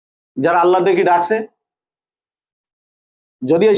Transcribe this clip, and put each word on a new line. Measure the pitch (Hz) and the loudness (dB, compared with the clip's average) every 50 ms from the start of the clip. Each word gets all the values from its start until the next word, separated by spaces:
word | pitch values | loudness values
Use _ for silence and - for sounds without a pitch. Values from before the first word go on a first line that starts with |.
| _ _ _ _ _ _ _ 131 | _ _ _ _ _ _ _ -4
যারা | 135 165 170 175 170 | -2 -2 0 2 2
আল্লাহ | 180 185 185 180 196 | 2 2 2 0 0
দেখি | 185 175 190 175 | 0 0 0 0
ডাকছে, | 175 - 226 - 220 220 220 - _ _ _ _ _ _ _ _ _ _ _ _ _ _ _ _ _ _ _ _ _ _ _ _ _ _ _ _ _ _ _ _ _ _ _ _ _ _ | 0 0 0 -2 -4 -6 -6 -8 _ _ _ _ _ _ _ _ _ _ _ _ _ _ _ _ _ _ _ _ _ _ _ _ _ _ _ _ _ _ _ _ _ _ _ _ _ _
যদি | 127 127 160 170 202 220 202 | -4 -2 0 0 2 2 2